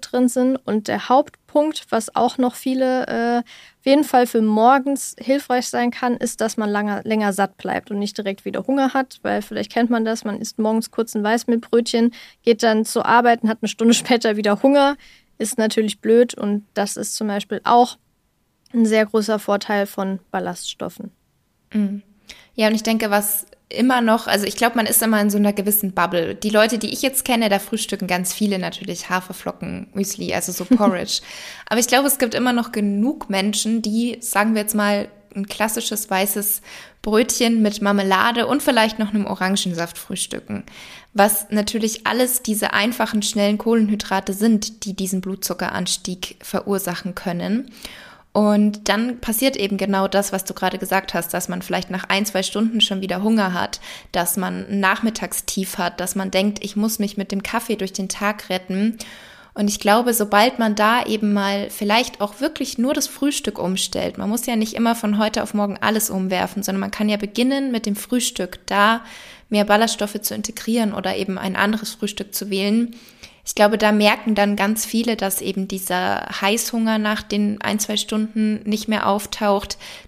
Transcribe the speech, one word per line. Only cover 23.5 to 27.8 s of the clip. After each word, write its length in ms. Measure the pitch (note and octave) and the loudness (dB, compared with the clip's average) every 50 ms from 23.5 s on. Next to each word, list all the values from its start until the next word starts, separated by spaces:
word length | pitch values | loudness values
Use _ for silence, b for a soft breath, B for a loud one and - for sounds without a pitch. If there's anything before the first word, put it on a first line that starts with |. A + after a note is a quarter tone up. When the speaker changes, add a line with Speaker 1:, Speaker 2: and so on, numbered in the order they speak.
| - _ _ - - | -16 _ _ -12 -2
Speaker 2:
immer 280 | - A#3 C4 C4 B3 | 2 2 4 4 4
noch, 260 | A#3 A3 A3 A#3 - | 4 4 4 2 2
also 200 | - - G3 G3+ | 0 0 0 0
ich 100 | - - | -2 -2
glaub, 180 | - A#3 A#3+ A#3+ | 2 0 2 2
man 120 | A#3+ G#3+ | 2 0
ist 140 | A3+ A#3 - | 2 2 2
immer 200 | A3+ A3 A3 G#3 | 2 2 2 4
in 100 | G#3 G#3 | 2 2
so 80 | G3+ G#3 | 4 4
einer 140 | G#3 G#3 G3+ | 2 2 2
gewissen 400 | G#3 F#3+ G#3 G3+ - - F#3+ F#3 | 0 0 0 0 0 -2 -2 0
Bubble. 420 | - F3 F3 F#3 F3 E3 - G2+ | 0 0 0 2 0 -2 -2 -4
Die 160 | - - G#3+ | -4 -4 2
Leute, 280 | G#3+ G#3 G#3+ A3+ B3 G#3 | 4 4 4 4 2 -2
die 140 | G#3+ - - | -4 -4 -6
ich 100 | - - | -2 -2
jetzt 220 | C4 C4+ - - | -2 -2 -2 -2
kenne, 240 | - B3 A3+ A#3 G#3 | 0 0 2 2 2
da 120 | G3+ G3 | 2 0
frühstücken 480 | G3 - - G#3+ | 0 -2 -6 -6